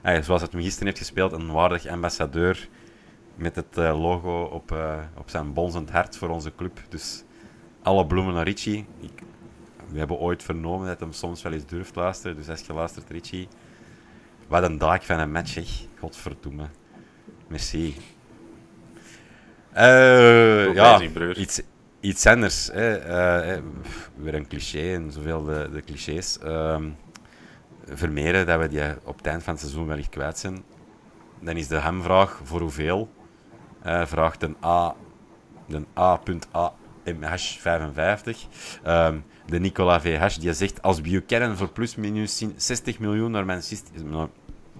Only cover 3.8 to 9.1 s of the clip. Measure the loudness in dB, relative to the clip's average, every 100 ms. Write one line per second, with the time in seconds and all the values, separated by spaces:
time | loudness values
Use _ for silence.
3.8 | 0 0 0 -2 -4 -6 -6 -10 -8 -6
4.8 | -6 -8 -12 -16 -10 -8 -6 -4 -4 -4
5.8 | -4 -2 -2 -4 -6 -6 -8 -10 -10 -10
6.8 | -16 -14 -12 -14 -18 -20 -20 -20 -20 -6
7.8 | 2 2 4 2 0 0 -2 -4 -4 -6
8.8 | -8 -16 -18